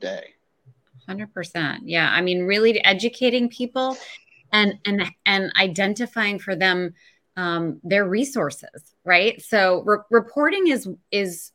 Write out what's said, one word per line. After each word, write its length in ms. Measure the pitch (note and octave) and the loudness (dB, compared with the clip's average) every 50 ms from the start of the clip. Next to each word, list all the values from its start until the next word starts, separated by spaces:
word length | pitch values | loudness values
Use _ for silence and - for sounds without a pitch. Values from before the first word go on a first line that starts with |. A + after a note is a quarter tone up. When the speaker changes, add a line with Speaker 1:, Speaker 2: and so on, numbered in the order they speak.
| F#2+ F#2 F#2+ | -8 -8 -8
Speaker 1:
day. 100 | D2+ - - _ _ _ _ _ _ _ C3 _ _ _ _ _ - _ | -8 -12 -16 _ _ _ _ _ _ _ -20 _ _ _ _ _ -20 _
Speaker 2:
Hundred 260 | F#3+ F#3+ G3+ G#3+ G#3 | -12 -10 -10 -10 -12
percent. 560 | - F#3+ E3+ - - E3+ D#3 C3+ - - - D#3+ | -10 -12 -12 -8 -6 -4 -4 -4 -4 -8 -8 -4
Yeah. 200 | E3+ E3 D#3 - - E3+ | -2 0 2 2 2 2
I 20 | |
mean, 240 | F3+ F3+ F3+ F3+ F3+ F#3 G3+ | 2 2 0 0 0 0 2
really 300 | G#3+ A3 A3+ G#3+ - - | 4 4 4 4 4 4
educating 640 | G3 G3 F#3 G#3+ A#3 - - B3+ B3 A#3+ B3+ A#3+ A#3+ | 4 4 4 0 -4 -2 0 0 2 2 2 -2 -2
people 480 | - - B3 A#3+ - C4 C4 C4 C4 - - - - - _ _ _ _ _ - | -4 -6 -8 -6 -4 -4 -4 -4 -4 -8 -12 -18 -20 -20 _ _ _ _ _ -2
and, 260 | - G#3+ G#3 G3+ - - - | 2 2 2 2 0 -2 -4
and, 240 | G3+ G3+ G3+ F3 - - _ - | -2 -2 -2 -2 -4 -8 _ -2
and 280 | G3+ G3 G3 F#3+ - - | 0 0 0 -2 0 0
identifying 800 | - G3 F#3+ D#3+ G3 G3 G3 G#3 A3 A#3+ A#3 - A#3 G#3+ G3+ G3+ F#3 | 0 0 0 0 0 -2 -2 0 -4 -6 -6 -4 -4 -2 -2 -4 -6
for 160 | - G3+ F#3+ | -6 -6 -2
them, 400 | D#3+ F#3+ F#3 F3+ F3+ F3+ E3+ F3 _ _ _ _ _ _ _ - | 0 2 2 2 2 -2 -4 -8 _ _ _ _ _ _ _ -10
um, 440 | F#3 F3+ F3 E3+ E3+ E3 D#3+ - - | -6 -4 -2 -2 -2 -2 -4 -6 -8
their 240 | - E3+ G3 G3+ G3+ | -4 0 0 0 2
resources, 880 | F3+ F#3+ A3 C#4 C4+ - A3+ D#3 C#3+ - - - - _ - _ _ _ _ - | 0 0 -2 -2 -2 -2 -4 -4 -4 -4 -10 -18 -20 _ -20 _ _ _ _ 0
right? 360 | F3 F3+ F3 G3 A3+ - - | 2 2 4 4 2 -2 -4
So 420 | - - A3+ G3+ F#3+ F#3 F3+ F3 - | -6 0 2 4 4 4 2 2 2
re-, 180 | G#3 G#3 G#3 - - | 0 0 0 0 2
reporting 580 | A3+ A#3 - - - D4 D4 E4 G4 G4 F#4 E4 | 2 2 2 2 -2 0 0 2 2 2 2 2
is, 200 | C4 G#3+ - F#3+ E3+ - _ - | 2 0 -2 -8 -14 -14 _ -4
is 420 | G3 G3+ G3 F3+ E3+ - - - | -2 -2 -2 -2 -6 -10 -14 -18